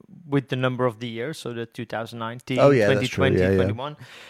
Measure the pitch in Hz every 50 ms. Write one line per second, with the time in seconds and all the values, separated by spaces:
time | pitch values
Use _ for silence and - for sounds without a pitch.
0 | - _ - - - 143 139 139 123 - 139 127 131 127 127 120 127 123 110 107
1 | 120 120 113 113 117 147 160 - - 123 120 117 117 113 _ - 117 - - 107
2 | 117 113 117 117 113 113 117 127 - - 135 123 131 143 143 127 104 104 104 104
3 | 123 127 - - 139 135 101 92 90 92 98 95 92 95 104 117 131 147 151 -
4 | - - - - - -